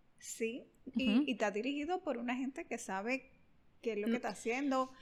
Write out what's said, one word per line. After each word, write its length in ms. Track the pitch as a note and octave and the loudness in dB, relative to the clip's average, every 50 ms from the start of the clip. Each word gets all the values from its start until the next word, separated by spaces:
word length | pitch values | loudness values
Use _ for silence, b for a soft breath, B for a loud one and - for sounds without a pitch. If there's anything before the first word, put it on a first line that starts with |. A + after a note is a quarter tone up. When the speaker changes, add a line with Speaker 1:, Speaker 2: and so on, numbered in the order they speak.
| _ - _ | _ -20 _
Speaker 1:
Sí, 480 | - - - - - A3+ A3+ A#3 D4 - - - _ - C4 - | -18 -14 -14 -6 -4 -4 -4 -4 -6 -10 -14 -20 _ -16 -4 -2
y, 140 | A#3 C4 A3+ G3+ | 0 4 6 6
Speaker 2:
Ujú. 80 | B3+ D4+ | 6 6
Speaker 1:
y 60 | C4+ | 4
está 200 | A#3+ G3+ A#3 G#3 | 2 2 2 2
dirigido 500 | G3 G3+ A3+ C4+ C#4+ D4 D4 D#4+ F#4 F#4 F#4 | 2 0 0 0 -2 -2 0 0 0 0 0
por 140 | D#4 B3+ | -2 -2
una 180 | A#3 A#3+ B3 B3+ | -2 -2 -2 -2
gente 300 | B3+ C4+ C4 - - - | -2 -2 -4 -4 -6 -8
que 120 | - - | -6 -8
sabe 540 | - - - F#3+ F#3+ G3+ A#3 C4 C4 C4 - - - - - - - - - - - | -8 -4 -4 -4 -2 0 -2 -2 -2 -4 -8 -20 -20 -20 -20 -20 -20 -20 -20 -20 -6
qué 120 | - A#3 G#3+ | -4 -2 -2
es 40 | G3+ | 0
lo 80 | G#3 | 2
que 60 | A3+ A#3 | 2 2
Speaker 3:
Mm. 20 | |
Speaker 1:
está 140 | - - A3+ | 2 0 -2
haciendo 640 | G3 - - A3+ A#3 C4 C#4+ C#4 C4 C4 C4 B3+ B B | -4 -4 -2 -2 -2 0 2 2 2 2 2 0 B B